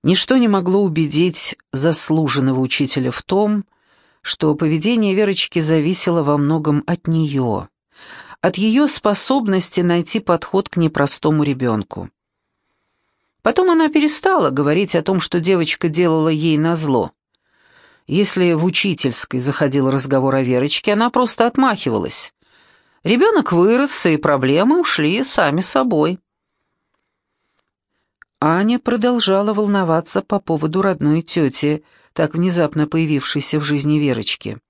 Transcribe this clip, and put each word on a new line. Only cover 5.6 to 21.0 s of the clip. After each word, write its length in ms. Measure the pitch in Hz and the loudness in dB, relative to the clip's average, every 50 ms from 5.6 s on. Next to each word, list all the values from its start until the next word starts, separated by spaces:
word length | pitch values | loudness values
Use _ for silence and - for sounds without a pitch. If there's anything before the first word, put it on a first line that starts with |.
зависело 640 | 156 151 160 160 147 165 185 - - 190 170 170 | 0 2 2 2 2 0 -2 0 0 0 0 2
во 140 | 147 143 147 | 2 2 2
многом 480 | 147 143 143 160 160 151 156 147 147 - | 2 2 0 0 0 0 0 0 0 0
от 200 | - 175 165 _ | -2 -6 -4 _
неё, 640 | 165 160 160 160 147 139 135 127 117 104 - - - _ _ _ _ _ - - - - - - - - _ | -2 0 0 0 0 0 -2 0 0 -2 -4 -6 -10 _ _ _ _ _ -20 -20 -20 -20 -20 -20 -20 -12 _
от 140 | - 180 180 | -2 -2 0
её 300 | 185 202 220 220 269 302 | 0 0 2 2 2 2
способности 920 | 277 - - - 208 202 202 - - 262 277 233 202 190 185 180 - - 180 | 0 -2 -2 -2 -2 -2 -2 -2 0 0 0 0 0 0 0 -2 -2 -2 0
найти 400 | 175 175 170 170 175 - - 220 | 0 2 0 0 -2 -2 -4 -4
подход 480 | - - 175 160 - - - 190 196 - | 0 0 -2 -2 -2 -2 -2 -2 -2 -2
к 80 | - | -2
непростому 680 | 175 165 156 156 - 143 139 - - - 156 156 151 | 0 0 0 0 0 -2 -2 -2 -2 -2 0 0 2
ребёнку. 680 | 147 143 135 131 131 120 110 107 98 _ - 92 90 92 _ _ _ _ _ _ _ _ _ _ _ _ _ _ _ _ _ _ _ _ _ _ _ _ _ _ | 0 -2 -2 -2 -2 -2 -2 -2 -4 _ -12 -14 -14 -14 _ _ _ _ _ _ _ _ _ _ _ _ _ _ _ _ _ _ _ _ _ _ _ _ _ _
Потом 280 | _ 226 233 - 370 370 | _ 0 2 2 2 4
она 180 | 339 320 320 302 | 4 4 2 2
перестала 600 | 302 311 294 302 302 - - 381 381 320 185 139 | 2 2 0 0 -2 -2 -2 0 0 2 0 0
говорить 460 | 131 139 143 147 151 180 202 - - | 0 0 0 2 2 0 0 0 -2
о 80 | 170 | -2
том, 180 | 156 - 196 180 | 0 0 -2 -2
что 200 | - - - 175 | -2 -2 -4 -2
девочка 480 | 160 180 190 175 165 151 - - - 170 | 0 0 0 0 0 -2 -4 -4 -4 -2
делала 420 | 147 170 180 170 160 160 156 165 | 0 2 2 2 2 2 2 0
ей 260 | 160 151 156 165 156 | 0 0 0 0 2
назло. 560 | 147 156 165 170 160 156 147 131 117 95 - _ _ _ _ _ _ _ _ _ _ _ _ _ _ _ _ _ _ _ | 2 2 0 0 -2 0 0 0 0 0 -2 _ _ _ _ _ _ _ _ _ _ _ _ _ _ _ _ _ _ _
Если 460 | - 143 185 208 202 - 190 180 175 170 | -2 0 0 0 0 0 0 2 2 2
в 100 | 156 165 | 2 0
учительской 760 | 185 - - - 196 165 - - 135 120 - - - - 127 | 0 0 0 -2 -2 -4 -2 -2 -4 -4 -4 -8 -6 -6 -4
заходил 500 | 123 143 135 - 151 139 131 143 131 135 | -4 -4 -2 0 -2 0 2 2 2 2
разговор 440 | 135 139 131 135 139 135 131 135 131 | 0 0 0 0 0 0 2 2 0
о 80 | 135 | 0
Верочке, 520 | 131 123 127 123 135 143 - - - 208 208 | 0 2 0 0 0 0 -2 -2 0 0 0
она 160 | 208 | 2